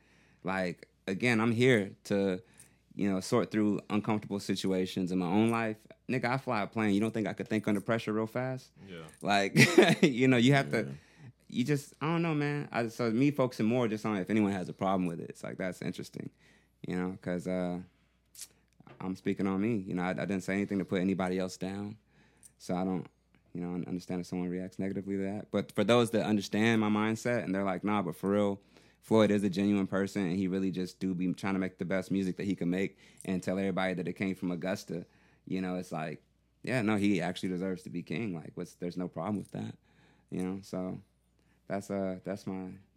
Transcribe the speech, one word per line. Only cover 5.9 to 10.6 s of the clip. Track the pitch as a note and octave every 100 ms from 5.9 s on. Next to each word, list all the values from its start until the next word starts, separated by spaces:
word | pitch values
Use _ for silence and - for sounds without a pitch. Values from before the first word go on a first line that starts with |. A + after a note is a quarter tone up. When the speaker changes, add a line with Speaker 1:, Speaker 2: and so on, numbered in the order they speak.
| - -
Speaker 1:
Nigga, | A#2+ A#2+
I | B2+
fly | B2+ A2+
a | F#2+
plane. | A2+ G#2+ G2
You |
don't | A2
think | A2+ G2
I |
could | F#2+ F#2+
think | A2 G#2
under | G#2
pressure | F#2 A#2 A2
real | G#2+ A2
fast? | B2 B2+ B2+ - _ G2
Speaker 2:
Yeah. | E2+ D#2+ -
Speaker 1:
Like, | F2 G2+ G2 D#3 C#3 -
<laughs> | G3 -
you | E3+ A#2+ C3
know, | B2+
you | A#2+
have | C#3